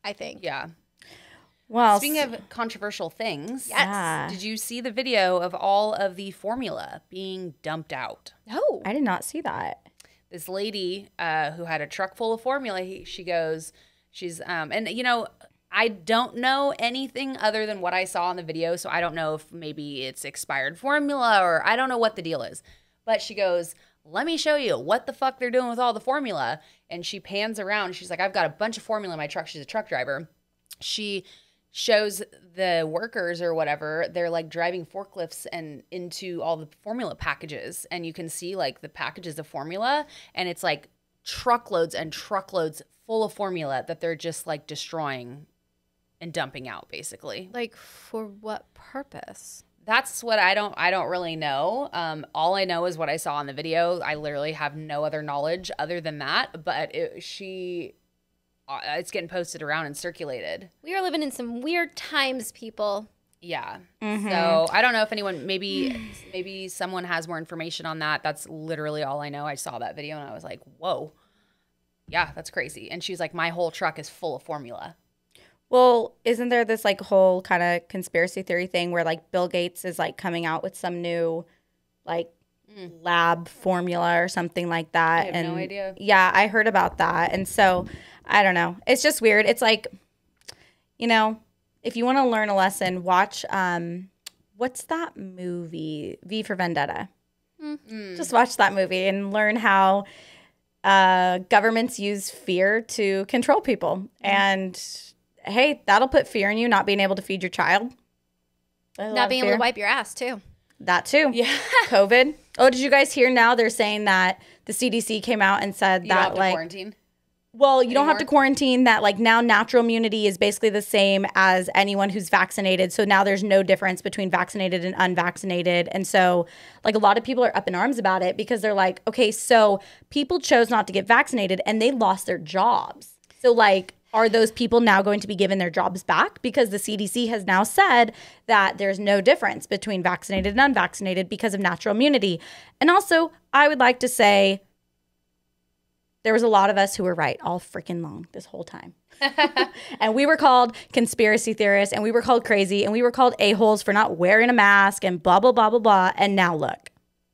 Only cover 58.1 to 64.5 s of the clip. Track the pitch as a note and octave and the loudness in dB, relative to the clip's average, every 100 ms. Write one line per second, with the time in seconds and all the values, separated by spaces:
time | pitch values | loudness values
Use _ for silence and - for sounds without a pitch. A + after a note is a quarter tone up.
58.1 | _ _ _ _ _ - C#3 - D#3 F3 | _ _ _ _ _ -4 -2 0 -2 -2
59.1 | G3+ E3+ F#3 E3+ D#3+ D3+ D#3 D3 C#3+ F3 | -4 -4 -4 -4 -6 -2 -2 -2 -6 -10
60.1 | E3+ D3 B2 D#2 E2 F3+ _ D4+ F#4+ F#4 | -8 -8 -6 -6 -8 -10 _ -6 -2 0
61.1 | D4+ D4 - A#3+ A#3+ D4 F4 E4+ - - | -2 -4 -6 -8 -6 -2 -2 -2 -6 -4
62.1 | D4+ C4+ B3+ A3 - A3+ A3 G#3 G3+ G#3+ | -2 0 -2 -10 -14 -18 -6 -4 -4 -10
63.1 | _ _ _ F3 D3+ - G3 F3 - G#3+ | _ _ _ -10 -10 -10 -14 -18 -10 -6
64.1 | G#3+ G3+ F3+ E3+ | -4 -2 0 2